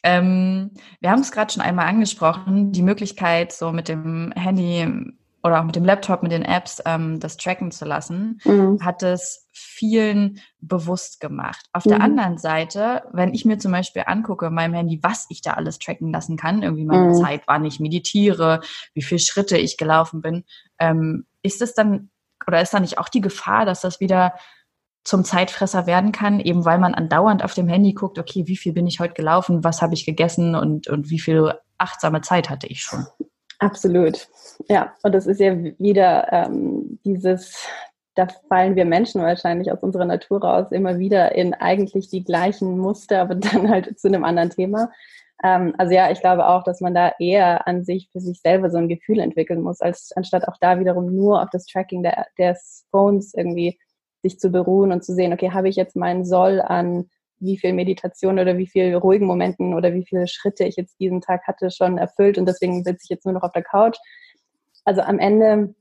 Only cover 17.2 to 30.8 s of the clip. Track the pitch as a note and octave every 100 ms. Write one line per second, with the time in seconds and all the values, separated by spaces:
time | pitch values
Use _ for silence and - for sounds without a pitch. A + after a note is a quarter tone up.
17.2 | E3+ D3 - D3 D#3 C#3+ D#3 F3 F3 G3+
18.2 | G3+ E3 E3 D#3+ - - - - C3+ F3
19.2 | - - G3 E3+ E3 - D#3 D#3+ E3 D#3+
20.2 | D#3 E3 - - _ _ E3 D#3+ D#3+ D#3
21.2 | - _ G3 - A#3 A3+ G#3+ G3+ - _
22.2 | _ _ - F3+ F#3 G#3 F3 - - B3+
23.2 | G3 - - G#3 A3 F#3 F#3 F3 F#3+ F#3
24.2 | F3+ F3+ - _ _ _ _ _ - F#3+
25.2 | F3+ F3+ F#3 - G3 F#3+ F3 F3 G3+ G#3
26.2 | G#3 G3+ - F3 E3 E3+ F3+ - D#3+ D3+
27.2 | G#3 G3+ - - F3 F3+ G3+ G3 G3 F3+
28.2 | E3+ G3 E3+ F#3 F#3 E3 F3 - F3 F3
29.2 | D#3 E3+ F#3 F3 E3 D#3+ E3 D#3+ - D#3
30.2 | E3 E3 E3+ E3 D3+ D3+